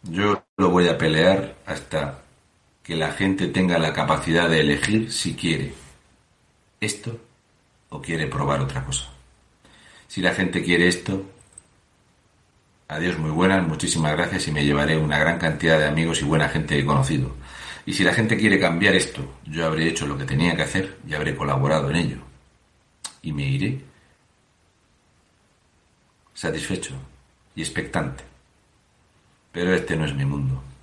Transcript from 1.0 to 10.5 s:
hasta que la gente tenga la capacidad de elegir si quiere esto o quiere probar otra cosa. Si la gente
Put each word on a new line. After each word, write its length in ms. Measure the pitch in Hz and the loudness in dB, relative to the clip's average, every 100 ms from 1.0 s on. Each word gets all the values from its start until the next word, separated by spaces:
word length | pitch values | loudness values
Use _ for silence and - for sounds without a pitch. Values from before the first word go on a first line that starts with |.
| 80 78 85 98 - - - | 2 4 4 4 0 -12 -10
hasta 540 | 82 - 78 71 67 - _ _ _ _ _ | -10 -6 -4 -4 -8 -20 _ _ _ _ _
que 140 | - 80 | -6 -4
la 160 | 78 | -4
gente 340 | - 95 98 90 | 0 0 0 0
tenga 320 | 95 92 82 | 2 2 2
la 140 | 80 | 0
capacidad 560 | - 73 78 82 82 82 | 0 0 0 2 2 4
de 100 | 80 | 4
elegir 500 | 73 71 - 110 110 | 4 2 2 0 0
si 260 | - 85 73 | -4 -4 -2
quiere 380 | 85 76 69 - - - _ _ _ _ _ _ _ _ | -2 -2 -4 -10 -20 -20 _ _ _ _ _ _ _ _
esto 360 | 107 - 120 113 - _ _ _ _ _ _ | -6 -4 -8 -10 -16 _ _ _ _ _ _
o 140 | 71 | -14
quiere 260 | 76 80 76 | -6 -4 -2
probar 320 | 67 71 69 | -2 0 0
otra 240 | 67 67 | -2 -4
cosa. 240 | 65 67 - - _ _ _ _ _ - - - _ | -6 -6 -8 -18 _ _ _ _ _ -20 -20 -20 _
Si 120 | - | -2
la 120 | 90 | -2
gente 280 | 87 90 | 0 -2